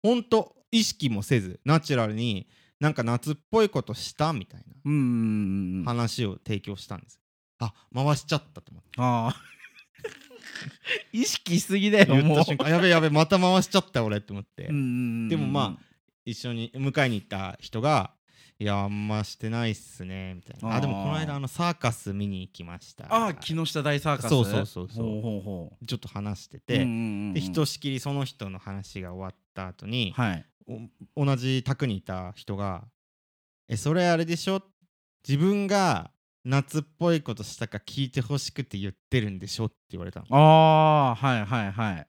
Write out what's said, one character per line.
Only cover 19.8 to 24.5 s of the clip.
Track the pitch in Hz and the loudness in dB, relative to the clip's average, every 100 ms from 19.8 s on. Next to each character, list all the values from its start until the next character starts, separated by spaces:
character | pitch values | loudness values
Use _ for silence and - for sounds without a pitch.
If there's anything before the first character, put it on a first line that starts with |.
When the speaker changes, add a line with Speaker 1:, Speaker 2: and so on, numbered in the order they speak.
| - - | -10 -16
Speaker 1:
ね」 | 92 95 92 90 | -12 -10 -12 -14
み | |
た | - | -16
い | - | -10
な。 | 113 | -4
「あ、 | 113 | 0
Speaker 2:
あ | |
ー。 | |
Speaker 1:
で | 139 | 0
も | 120 | -2
こ | 98 | -2
の | - | -2
間、 | 143 143 | -4 -6
あ | |
の、 | 135 | -6
サ | - 175 | -2 -2
ー | 160 | 0
カ | 120 | -2
ス | 110 - | -2 -6
見 | 98 101 | -6 -4
に | 95 | -6
行 | 92 | -10
き | - 87 | -14 -16
ま | 87 | -16
し | - | -18
た」。 | - - | -20 -2
Speaker 2:
あ | 226 220 | 0 0
ー、 | 147 | -4
木 | - | -6
下 | 160 160 156 | -4 -4 -2
大 | 147 143 | -2 -2
サ | 156 135 | -2 -2
ー | |
カ | |
ス？ | 120 | 2
Speaker 1:
そ | 135 | 4
う | |
そ | 104 | 4